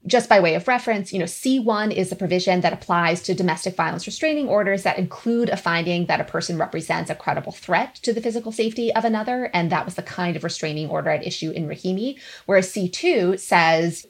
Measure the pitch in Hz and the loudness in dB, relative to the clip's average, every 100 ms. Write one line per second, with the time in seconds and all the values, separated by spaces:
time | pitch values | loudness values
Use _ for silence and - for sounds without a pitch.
0 | - 247 226 214 175 160 175 247 240 214 | 4 2 6 6 6 2 2 0 0 -2
1 | 185 190 170 - 262 269 220 208 214 185 | -2 -4 -4 -2 0 2 2 0 0 0
2 | 185 185 180 180 180 180 170 170 - 175 | -2 -2 0 0 2 2 2 -2 0 2
3 | 170 170 - 185 180 165 190 180 160 170 | 2 0 -2 0 0 0 -4 -2 -2 -4
4 | - - 320 302 262 202 196 196 190 - | -8 -2 0 0 0 2 2 0 0 0
5 | 175 - 233 233 233 180 175 170 170 175 | -4 -4 -2 0 0 0 0 0 0 0
6 | 170 156 151 165 165 170 156 165 156 160 | 0 0 -2 -4 -4 -2 -2 -4 -4 -4
7 | 165 151 - 143 - - - 170 254 - | -4 -6 -2 -4 -4 -14 0 0 0 -4
8 | - 226 233 233 226 220 220 220 233 220 | -2 0 -2 -4 -6 -2 -2 0 0 2
9 | 214 214 220 247 247 175 170 165 - 175 | 2 0 0 -2 -2 -2 0 0 -2 -8
10 | - - 175 160 165 - 160 151 156 156 | -10 -4 -2 -2 -4 -4 -4 -4 -2 -2
11 | 151 151 - - 160 160 156 151 185 185 | 0 -2 -2 -6 -6 -4 -6 -4 -4 -2
12 | 240 269 - - - 190 185 - 180 - | -4 -8 -16 -16 2 4 4 -2 -4 0
13 | 349 302 180 190 - 180 165 165 170 165 | 2 4 4 0 2 4 6 4 2 -2
14 | - | -12